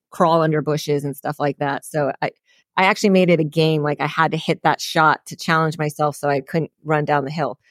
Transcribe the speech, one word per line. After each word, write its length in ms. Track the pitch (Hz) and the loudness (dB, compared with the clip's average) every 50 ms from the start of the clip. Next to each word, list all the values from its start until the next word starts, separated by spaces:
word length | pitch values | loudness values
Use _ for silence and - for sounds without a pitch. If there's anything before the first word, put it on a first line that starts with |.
| _ _ | _ _
crawl 320 | - - 185 160 165 165 | -2 2 2 4 4 4
under 200 | 160 160 156 151 | 2 2 0 0
bushes 420 | 143 151 147 156 - 151 147 143 143 | 0 -2 -2 -2 -2 -2 -2 -2 -2
and 120 | 143 135 | -4 -8
stuff 240 | - - 139 147 - | -6 -8 -8 -4 -4
like 180 | 147 143 139 | -4 -4 -2
that. 260 | - 143 139 139 - - | -4 -4 -4 -4 -6 -8
So 280 | - - 151 147 131 - - | -6 -4 -2 -2 -2 -4 -4
I, 100 | - - - _ _ _ _ _ _ _ - | -6 -6 -8 _ _ _ _ _ _ _ 0
I 80 | - 190 | 2 2
actually 240 | 190 214 - - 208 | 2 2 2 2 4
made 200 | 190 185 185 175 | 4 4 6 4
it 100 | 170 156 | 4 2
a 40 | 160 | 2
game. 380 | 147 147 160 160 160 160 151 147 | 0 0 0 2 2 2 0 0
Like, 160 | 147 147 - | -2 -2 -2
I 80 | 139 | -4
had 240 | 147 - - 160 156 | -4 0 0 0 0
to 60 | 160 | 0
hit 240 | 160 - - 160 - - | -2 -2 -4 -2 0 0
that 160 | 160 143 - | 0 0 0
shot 460 | - - - 170 156 156 143 - - | -4 -2 0 2 4 4 2 0 -4
to 80 | - 170 | -12 -16
challenge 420 | - - - 165 160 160 160 151 | -8 -2 0 0 0 0 -2 -2
myself 380 | 170 156 147 - - 151 151 143 | -4 -4 -4 -2 -2 -2 -2 -2
so 140 | - - 143 | -2 -2 -2
I 120 | 143 139 | -2 -2
couldn't 300 | 139 - - 165 147 - _ _ - | -2 -4 -4 -4 -4 -4 _ _ -4
run 200 | 151 156 151 151 | -2 -2 0 0
down 200 | - 151 143 135 | 0 0 0 -2
the 60 | 135 | -2
hill. 280 | 151 170 147 117 - _ _ _ | -4 -4 -4 -4 -6 _ _ _